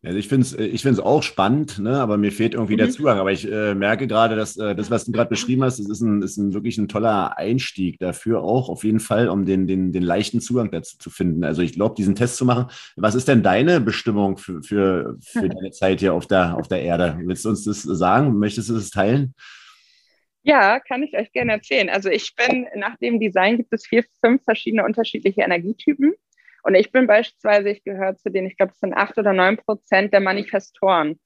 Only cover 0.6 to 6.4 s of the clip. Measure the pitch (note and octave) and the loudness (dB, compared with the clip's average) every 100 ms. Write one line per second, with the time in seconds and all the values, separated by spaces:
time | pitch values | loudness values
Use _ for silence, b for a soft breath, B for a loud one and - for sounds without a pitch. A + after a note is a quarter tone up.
0.6 | A2 A#2 C#3 G#2 - D3+ D3 - G2 C#3 | -4 0 2 2 2 2 0 0 2 2
1.6 | D3+ G#2 G#2 C#3 A#2 G#2 G#2 G#2 A2+ A#2+ | -2 -6 -2 -2 0 2 0 0 -2 0
2.6 | G2+ A2 A#3+ B3+ C#3+ G2+ F#2+ G2 - G#2+ | -2 2 2 2 2 2 2 0 -2 -2
3.6 | G#2 G2 G2+ A2 C3 G#2+ A2+ A2 G#2 F#2 | -2 0 0 0 0 2 2 2 -4 -4
4.6 | G#2+ G2 F#2+ A2+ - A2 A#2 A2 A#2+ C3 | -4 -4 -2 -2 -2 -2 0 -2 0 0
5.6 | C3 A#2+ G2+ G#2+ A2+ G#2 F#2 G#2 | 0 -2 -8 -2 0 0 -2 -2